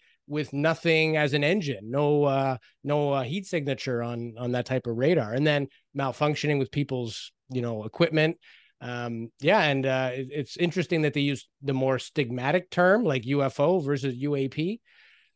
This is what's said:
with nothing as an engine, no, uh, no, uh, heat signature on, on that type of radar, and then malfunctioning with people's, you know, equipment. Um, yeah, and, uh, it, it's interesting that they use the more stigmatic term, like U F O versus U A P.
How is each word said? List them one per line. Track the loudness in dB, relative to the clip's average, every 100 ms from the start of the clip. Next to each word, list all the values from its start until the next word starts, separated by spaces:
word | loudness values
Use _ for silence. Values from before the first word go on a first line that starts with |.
| _ _ -8
with | -6 -4
nothing | 0 0 2 2 4 4 2
as | 2
an | 2
engine, | 2 2 -2 -6 -4
no, | 0 2 4
uh, | 4 2 0 -2 _ _
no, | -2 0 2
uh, | 0
heat | -2 -6 -4
signature | -4 -2 -4 -2 -2
on, | -2 -6 -8 -6
on | -2
that | -2 0
type | -2 -2
of | 0
radar, | 4 4 2
and | 0
then | 2 2 -2 _ _ -4
malfunctioning | -4 0 0 2 0 0
with | 0
people's, | -2 -2 -2 -4 -8 -14 _ -8
you | -4
know, | -4 -4
equipment. | -8 0 2 4 0 -2 -14 -20 _ _
Um, | -12 -8 -8 -8 -10 _
yeah, | 2 4
and, | 4 2
uh, | 0 0 -2
it, | -4 -8
it's | -8 -8 -2
interesting | -2 0 -2 0
that | 0
they | 0
use | 0 -2 -8 _
the | -4
more | 0 0 -2
stigmatic | -4 -4 -2 -2 0 0 0
term, | 2 4 6
like | 4 0 0
U | 0
F | 0 2
O | 2 2
versus | 0 -2 -2 -2
U | -2 0
A | -2
P. | -2 -4 -4 _ _ -20 _ _